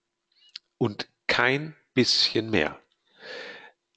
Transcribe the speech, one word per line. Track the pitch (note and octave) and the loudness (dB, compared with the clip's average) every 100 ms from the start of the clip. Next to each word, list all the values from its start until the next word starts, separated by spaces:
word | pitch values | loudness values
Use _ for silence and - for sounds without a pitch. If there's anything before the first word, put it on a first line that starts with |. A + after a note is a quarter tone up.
| _ _ _ _ _ - - _ | _ _ _ _ _ -20 -20 _
Und | A#2+ G#2 - _ - | -4 -4 -12 _ -2
kein | - A#2+ C#3 D#3 - _ | 2 2 0 -4 -14 _
bisschen | - A#2+ - - A#2+ A2 | 0 2 2 2 0 0
mehr. | G#2 D2+ - _ _ _ _ - - - - - _ _ | 0 0 -4 _ _ _ _ -18 -16 -16 -18 -20 _ _